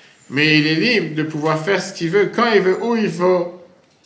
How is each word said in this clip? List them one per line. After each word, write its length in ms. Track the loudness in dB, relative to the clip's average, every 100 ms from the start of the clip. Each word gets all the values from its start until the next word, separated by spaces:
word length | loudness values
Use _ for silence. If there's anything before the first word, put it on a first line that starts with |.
| -20 _ -8
mais 300 | 0 2 4
il 80 | 2
est 80 | 0
libre 400 | 0 0 -2 -4
de 80 |
pouvoir 340 | -4 -2 -2 -2
faire 240 | -2 -2
ce 120 | -4
qu'il 160 | -6 -2
veut, 200 | 0 0 0
quand 160 | 2
il 80 | 2
veut, 220 | 2 0
où 140 | 0 0
il 100 | 0
veut, 380 | 0 2 2 -2 -10 -20 _ _ _